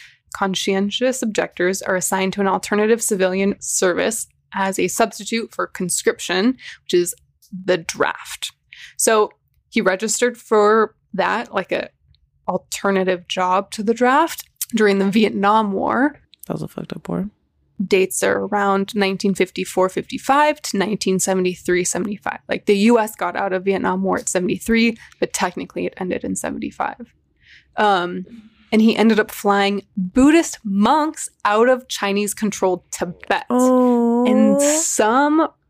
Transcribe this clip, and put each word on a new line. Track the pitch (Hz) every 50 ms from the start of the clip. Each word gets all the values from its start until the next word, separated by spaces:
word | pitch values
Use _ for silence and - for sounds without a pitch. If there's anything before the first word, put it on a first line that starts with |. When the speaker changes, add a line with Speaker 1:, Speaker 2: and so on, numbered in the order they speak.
| - - _ _ _ _
Speaker 1:
conscientious | - - 202 190 185 - - 202 190 190 202 202 - - 247 262 247 -
objectors | 247 220 208 - 175 - _ - 180 180 190 -
are | - - 190
assigned | 180 175 - 196 190 190 190 180
to | 202
an | 196 196
alternative | 185 185 - - 208 208 214 214 233 226
civilian | - - 214 185 185 185 185 190 196 202 - -
service | - - - - 190 180 170 180 180 214 220 - - _ _ _ _ _ -
as | 196 190 196 190 -
a | 185
substitute | 180 - - 226 214 - - 202 - 226 226 214 -
for | - - 180
conscription, | - - - 185 175 - - - 226 - - - - 175 185 208 254 262 - - - - - _
which | - -
is | 175 175 170 - _ _ _ _ _ _ -
the | 196 185 185 185 185
draft. | 165 170 - - 226 - - - - - - - - - - _ _ _ _ - - - - _
So | - - 233 226 214 208 - _ _ _ _ _ _ _ _
he | - 226
registered | - 196 190 185 220 214 - - 240 247 240 -
for | - - 226 208 208 208 220 226 214 - _ _ _ _
that, | - 185 175 180 190 226 - -
like, | - 196 185 -
a | - - - - _ _ _ _ _ _ _ _ _ _ - -
alternative | 180 180 _ - - - - 196 196 190 185 185 185 180 180
job | - - 185 180 180 185 196 196 -
to | - -
the | 196 220
draft | 233 233 247 247 262 294 339 311 - - - _ _ - - - -
during | 214 214 202 196 196
the | 196 196
Vietnam | 185 226 220 - 233 202 196 202 214 220 214 202
War. | 190 190 - - 220 233 269 302 294 - _ _ _ _ - -
Speaker 2:
That | 170
was | 156
a | 156
fucked | - - - - -
up | - 160 - -
war. | 175 175 196 214 _ _ _ _ _ _ _ _ _ - 190
Speaker 1:
Dates | 180 202 185 190 190 - - 196
are | 196 202 196 196
around | 196 208 202 202 196 196 196 196 - -
nineteen | 208 196 190 196 185 - 196
fifty-four | 185 - 185 - - 185 185 - - 185 185 185
fifty-five | - 180 - - - - - - 269 294 302 302 294 302
to | - - -
nineteen | 196 175 214 214 - - 190 190 185
seventy-three | - 196 190 185 185 180 180 - - - 180 175 175
seventy-five. | - - 175 180 202 208 - - - - - _ -
Like, | 208 196 -
the | - 202 196 202 233
U | 240 226
S | 214 220 -
got | - 185 175 -
out | - 196 196
of | 185 185 185
Vietnam | 196 196 - - 185 185 190
War | 190 185 180 175
at | - -
seventy-three, | - 185 180 - 196 190 - - 226 226 233 233 226 - - - - -
but | - -
technically | - - 202 180 - 185 180 - - 175 180
it | 180 - -
ended | 190 180 - - -
in | 190 190
seventy-five. | - - - - - - - - - - - - - 233 _ _ _ _ _ _ _ _ _ - - _ _ -
Um, | - 214 208 196 180 175 175 180 185 185 - - - - - _ _ _ -
and | 220 220
he | 220 226 -
ended | - 214 226 220 208
up | 214 -
flying | - - - 202 202 202 196 196 202 196 - _ -
Buddhist | 196 180 185 - 254 262 294 311 339 320 - - - -
monks | 208 196 202 208 233 294 311 294 311 311 - - - _ _ -
out | 208 208 220 240 254
of | 254 247 247
Chinese-controlled | - - - 202 202 196 202 208 202 - - 220 202 - - 196 185 180 180 _ -
Tibet. | - - - 180 - - - - 190 - - -
Speaker 2:
Oh. | 240 254 254 254 254 254 247 247 240 240 233 233 233 240 247
Speaker 1:
And | 247 254 262 269 269 277 285
some | 285 294 302 311 320 - - - 214 214 240 269 285 294 302 320 311 - _ _ _